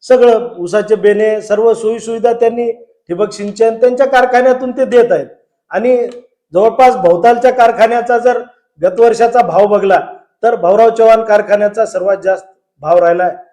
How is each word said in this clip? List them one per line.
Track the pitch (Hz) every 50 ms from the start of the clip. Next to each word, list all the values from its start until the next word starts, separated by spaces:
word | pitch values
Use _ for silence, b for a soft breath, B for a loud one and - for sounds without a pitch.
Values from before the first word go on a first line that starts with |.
सगळं | - - 254 240 240 240 226 214 - - - 180
ऊसाचे | 175 170 208 214 196 180 220
बेणे, | 190 190 208 202 208 220 214 214 208
सर्व | - - 208 208 226 233 214
सोयीसुविधा | 226 220 214 233 226 226 226 226 226 202 240
त्यांनी | 233 233 240 233 233 240 240 233 233 - - _ _ _ _ -
ठिबक | 175 175 208 202
सिंचन | - 202 202 208 202 - 226 226 226 226
त्यांच्या | 254 247 247 247 269
कारखान्यातून | 262 262 247 254 254 254 247 254 254 247 254 262 247
ते | 240 269 262
देत | 202 240 240 226 -
आहेत. | 180 147 135 - - _ _ _ _ _ _ _
आणि | 160 190 226 254 254 240 233 - - - - _ _ _ _ _ 147
जवळपास | 185 214 226 226 269 254 254 254
भोवतालच्या | - 180 170 175 170 196 233 240 233 247 254
कारखान्याचा | 254 254 233 226 226 190 220 226 240 240 233 247 240 233
जर | 240 247 247 233 240 - _ _ _ _ _ 151
गतवर्षाचा | 160 185 180 226 233 233 - - 233 233 240 240
भाव | - 180 160 185 208
बघला | 208 208 190 196 190 185 156 - - - - _ _ _ _
तर | 208 233 240
भाऊराव | - - 175 202 214 226 226
चव्हाण | 226 226 226 226 226 220 220
कारखान्याचा | 220 208 208 208 180 208 208 208 208 208 226 220
सर्वात | 202 190 185 180 202 196 180 165
जास्त | 190 190 - - - _ _ _ _ _ _
भाव | 143 156 175 175
राहिलाय. | 170 170 170 175 180 170 143 - - _